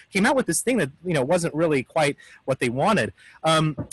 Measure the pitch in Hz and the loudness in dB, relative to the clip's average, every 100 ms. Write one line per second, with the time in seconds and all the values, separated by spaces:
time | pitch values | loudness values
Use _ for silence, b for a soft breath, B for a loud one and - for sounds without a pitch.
0 | B 196 220 269 - 165 - 254 139 - | B 0 2 2 0 -2 -2 0 -2 -4
1 | 180 156 131 180 165 143 165 143 117 165 | -4 -2 0 0 0 0 0 0 -2 0
2 | 147 139 B B - 131 127 123 175 202 | 0 -2 B B -6 -2 -2 0 0 2
3 | 104 - B B 160 160 156 147 - | 0 -6 B B 0 2 2 -2 -8